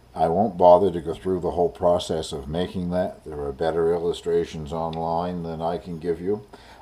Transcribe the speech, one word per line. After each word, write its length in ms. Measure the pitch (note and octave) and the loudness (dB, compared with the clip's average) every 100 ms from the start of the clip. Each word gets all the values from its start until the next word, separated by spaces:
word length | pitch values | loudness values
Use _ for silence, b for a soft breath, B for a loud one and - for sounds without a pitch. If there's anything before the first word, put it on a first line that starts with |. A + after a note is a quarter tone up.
| - | -10
I 140 | - E2 | 0 2
won't 300 | F2 A2 F2+ | 4 2 4
bother 340 | F2+ F2 G2 | 6 8 6
to 100 | E2+ | 0
go 140 | D#2+ D#2 | -4 -4
through 240 | F#2 F#2 | -2 -2
the 120 | E2 | 0
whole 180 | D2+ E2+ | 2 0
process 600 | - F2+ F2 - E2 D#2+ | 2 2 4 0 -4 -4
of 160 | D2+ C2+ | -8 -6
making 440 | D#2+ F#2 F#2+ F2 | -4 -4 -4 -2
that. 340 | F2+ F#2 - - | -2 -2 -6 -12
There 160 | D2 | -8
are 100 | C#2+ | -6
better 400 | C#2 E2 E2+ E2 | -2 0 2 2
illustrations 800 | E2+ E2+ D#2+ F2 E2+ D#2+ E2 D2 | 2 0 -2 0 0 0 -6 -6
online 680 | D#2+ E2 D#2+ E2 E2 F2+ F2+ | -4 -4 -2 -2 0 -2 -4
than 200 | E2 D#2+ | -6 -4
I 180 | E2 F2 | -4 -4
can 180 | F2+ E2 | -6 -6
give 240 | E2+ D#2+ | -4 -2
you. 240 | F2+ G#2+ - B B B | -2 -4 -6 B B B